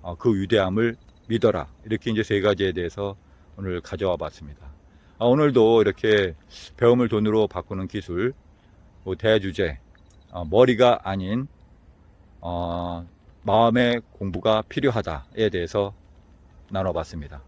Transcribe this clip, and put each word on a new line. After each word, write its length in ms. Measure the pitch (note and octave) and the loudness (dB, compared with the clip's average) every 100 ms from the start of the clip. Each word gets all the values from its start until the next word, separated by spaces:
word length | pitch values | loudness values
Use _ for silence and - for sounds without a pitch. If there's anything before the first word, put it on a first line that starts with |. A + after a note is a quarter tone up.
어, 160 | F2 E2 | -12 -2
그 180 | B2 | 0
위대함을 600 | G2+ G2 A2 F#2 G2 A#2 A#2 - _ - | 0 0 0 0 0 -2 -4 -20 _ -8
믿어라. 400 | A2+ A#2 F#2 C#2+ - | 0 0 0 -6 -16
이렇게 260 | A2 A2 - | -8 -6 -4
이제 120 | G#2+ | -4
세 180 | G#2+ G2+ | -2 0
가지에 320 | G2+ F#2 F#2+ | 0 0 -2
대해서 440 | E2 F2 - G2+ G2 _ - - - | -2 -8 -8 -10 -10 _ -20 -20 -12
오늘 240 | G2 F2+ | -8 -8
가져와 340 | - D#2+ F#2+ E2+ | -8 -4 -2 -2
봤습니다. 500 | D#2 - D2 C#2+ C#2 - _ _ _ _ | -6 -12 -18 -18 -20 -20 _ _ _ _
아, 80 | A#2+ | 2
오늘도 560 | C3+ D3 B2+ A2 A#2 | 4 4 6 6 6
이렇게 520 | G2+ G2 A2 G#2 F#2+ D#2 _ - - - | 4 0 2 2 2 -6 _ -20 -20 0
배움을 300 | A#2+ B2 A#2+ | 4 4 2
돈으로 380 | G#2+ G#2+ A2 G#2 | 0 2 2 0
바꾸는 380 | F2+ - F#2+ F#2+ | -2 -8 -8 -8
기술, 460 | G#2+ F#2 F2 A#2 C#3 _ _ _ _ - _ | -10 -8 -4 -4 -6 _ _ _ _ -20 _
뭐, 100 | F#2+ | -10
대주제, 640 | F#2 A2+ A2 F#2+ F#2 F2+ C2+ _ _ _ _ _ | -4 2 2 0 -4 -4 -4 _ _ _ _ _
어, 160 | F2+ E2+ | -12 0
머리가 540 | G2 B2+ A2+ B2 A#2 | 4 6 6 4 2
아닌, 420 | G2 G2 F#2+ A2+ C#3+ _ _ _ _ _ _ _ _ - | -2 -6 -4 -6 -8 _ _ _ _ _ _ _ _ -16
어, 680 | E2+ F2 F2 E2+ F2 E2+ E2+ _ _ _ | -10 -6 -6 -6 -8 -10 -14 _ _ _
마음의 580 | - G#2 A#2 A#2 B2 A#2+ - | 0 4 4 4 2 0 -6
공부가 500 | - G2 F2 G#2+ A2 | -8 -6 -2 0 0
필요하다에 880 | - - C3+ A2+ F#2+ D2+ - - G#2+ | -2 -2 -2 -2 -4 -8 -10 -2 -2
대해서 420 | F2+ E2+ G#2 G2+ - _ _ _ _ _ - - | -2 -4 -4 -4 -6 _ _ _ _ _ -20 -8
나눠봤습니다. 720 | G2 F#2+ E2 D#2+ E2 D2 C#2+ | -4 -4 -4 -6 -10 -14 -16